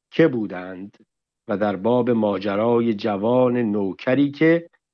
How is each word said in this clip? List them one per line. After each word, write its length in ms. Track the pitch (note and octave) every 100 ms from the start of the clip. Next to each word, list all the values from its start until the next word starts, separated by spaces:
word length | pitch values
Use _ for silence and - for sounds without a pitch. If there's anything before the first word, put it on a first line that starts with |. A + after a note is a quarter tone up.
| _
که 180 | - D#3+
بودند 680 | B2 G2+ F2+ F2+ F#2 G2+ _ _ _ _ _ -
و 80 | G2+
در 200 | G#2 F#2+
باب 340 | A2 B2 A#2+
ماجرای 840 | A#2 G#2+ G2 G2+ G2+ A#2 A#2+ A#2
جوان 640 | G#2 A2 G2+ A2 B2+ B2+ B2
نوکری 760 | A2+ G#2 G2 E2+ - C3 C#3+
که 400 | C#3+ D#3+ E3+ E3+ _ _